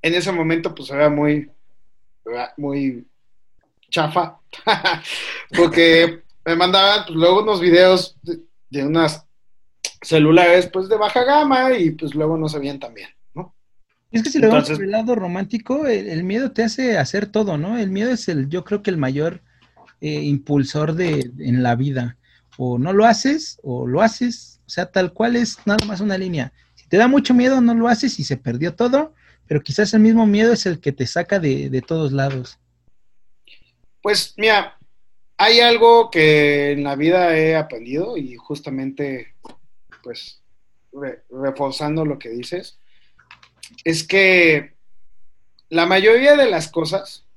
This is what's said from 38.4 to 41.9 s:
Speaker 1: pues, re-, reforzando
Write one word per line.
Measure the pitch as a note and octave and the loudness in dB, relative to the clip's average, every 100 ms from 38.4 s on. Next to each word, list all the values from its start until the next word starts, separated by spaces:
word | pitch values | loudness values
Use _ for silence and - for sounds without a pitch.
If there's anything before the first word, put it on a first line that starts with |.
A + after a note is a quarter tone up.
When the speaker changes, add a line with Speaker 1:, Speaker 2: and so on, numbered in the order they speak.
| - D3 - C3+ C3+ C3+ C#3+ C3 A2 - - - - - - - | -14 -12 -10 -8 -8 -8 -8 -8 -14 -20 -20 -20 -20 -20 -20 -20
Speaker 1:
pues, | B2 A#2 - - _ - _ _ _ | -18 -18 -18 -20 _ -20 _ _ _
re-, | C3+ C#3 - - | -14 -14 -14 -18
reforzando | B2+ C3+ C3+ C#3 C3+ D3+ | -8 -6 -4 -4 -4 -6